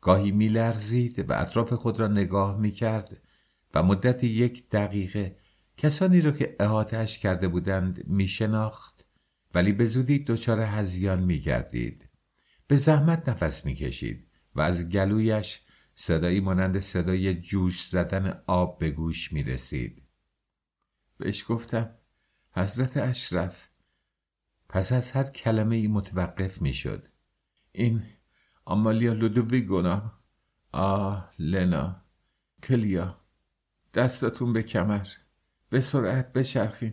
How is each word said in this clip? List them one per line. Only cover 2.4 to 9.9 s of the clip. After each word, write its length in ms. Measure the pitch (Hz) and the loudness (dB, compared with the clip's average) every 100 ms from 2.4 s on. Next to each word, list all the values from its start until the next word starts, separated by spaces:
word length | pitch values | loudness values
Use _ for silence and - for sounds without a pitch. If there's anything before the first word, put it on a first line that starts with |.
| 98 101 | 0 0
می‌کرد 640 | 107 98 117 110 - - _ _ _ _ _ | -2 0 -2 -2 -6 -18 _ _ _ _ _
و 80 | - | 2
مدت 420 | 90 98 123 123 | 4 4 2 2
یک 460 | 123 110 120 120 _ | 0 2 0 0 _
دقیقه 680 | 107 104 104 92 104 95 - _ _ _ - | -2 0 -2 -4 -4 -6 -8 _ _ _ -2
کسانی 440 | 151 147 190 180 | 0 2 4 6
را 100 | 151 | 6
که 260 | 147 - - | 2 -4 0
احاطه‌اش 580 | 104 110 107 113 110 - | 2 2 0 -2 -4 -2
کرده 300 | 101 90 92 | -2 0 0
بودند 600 | 87 90 95 92 90 - | 0 0 0 -2 -4 -2
می‌شناخت، 960 | 98 95 - 107 110 110 - - _ _ _ _ _ _ | 0 0 0 0 0 -2 -6 -20 _ _ _ _ _ _
ولی 180 | 87 92 | 2 2
به 140 | 101 | 4
زودی 320 | 117 | 2